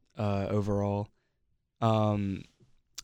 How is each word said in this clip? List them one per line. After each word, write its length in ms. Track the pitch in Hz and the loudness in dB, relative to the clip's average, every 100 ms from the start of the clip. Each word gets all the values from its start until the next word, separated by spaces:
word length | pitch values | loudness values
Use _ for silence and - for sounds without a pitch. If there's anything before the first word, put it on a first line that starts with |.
| _ - | _ -6
uh, 280 | 104 101 98 | -2 -2 0
overall. 580 | 104 101 101 101 101 104 _ _ _ _ _ _ - | -2 0 0 0 -2 -4 _ _ _ _ _ _ -2
Um, 640 | 113 110 107 104 98 92 - _ - _ _ - | 2 4 2 2 0 -4 -8 _ -20 _ _ -20